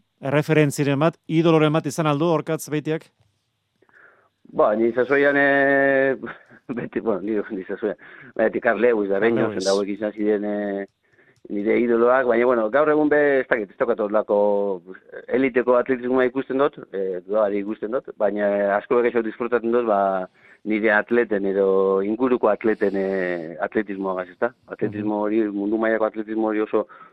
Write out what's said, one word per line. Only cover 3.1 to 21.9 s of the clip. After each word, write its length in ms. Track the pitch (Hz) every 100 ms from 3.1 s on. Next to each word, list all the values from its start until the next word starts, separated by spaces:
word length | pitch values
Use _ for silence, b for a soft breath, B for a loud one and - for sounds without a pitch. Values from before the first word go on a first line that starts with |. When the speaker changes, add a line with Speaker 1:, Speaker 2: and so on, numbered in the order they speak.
| _ _ _ _ _ _ _ b b b b b _ _
Speaker 2:
Ba, 220 | - 135 107
ni 160 | 117
Sasoian, 420 | 120 123 139 143 143
eh, 800 | 143 139 139 139 139 135 135 127 117 B B
<laughs> 200 | B -
beti, 320 | 117 - 113
bueno, 220 | 101 95
ni, 180 | 101 107 98 98
ni 80 |
Sasoian, 320 | 92 98 107 87 B B 127 -
beti 240 | 110 113
Carl 180 | 120 101
Lewis, 280 | 120 110 98
da, 100 | 98
Speaker 1:
Carl 40 | 113
Speaker 2:
Reño, 160 | 113 110
Speaker 1:
Lewis. 140 | 101
Speaker 2:
zen 80 | 95
hauek 160 | 98 98
izan 220 | 101 107
ziren, 300 | 107 104 107 104
eh, 400 | 104 101 98 98 _ b b b b -
nire 300 | 101 104 110
idoloak, 480 | 120 117 120 127 123
baina, 180 | 117 123
bueno, 240 | 123 110
gaur 200 | 135 151
egun 200 | 151 151
be, 120 | 147 147 135
ez 60 | 127
dakit, 220 | 127 98
ez 60 | -
daukat 220 | 120 107
horrelako 380 | 104 107 101 104 104 101 101 92 87 95 _ - -
eliteko 480 | 123 131 120 117 123
atletismoa 500 | 120 127 123 131 127
ikusten 320 | 131 131 131
dut, 160 | 139 - -
eh, 260 | 95 95 90 92
dudari 340 | 107 104 101
ikusten 280 | 98 107 107
dut, 200 | 127 - -
baina 580 | 104 104 104 101 101 101
asko 240 | - 123
gehiago 220 | 120 117 110
disfrutatzen 480 | - 120 120 117
dut, 120 | 120 117
ba, 380 | 101 98 95 92 b b b
nire 300 | 104 107 107 104
atleten 500 | 104 120 117 104 95
edo 160 | 95 98 95 95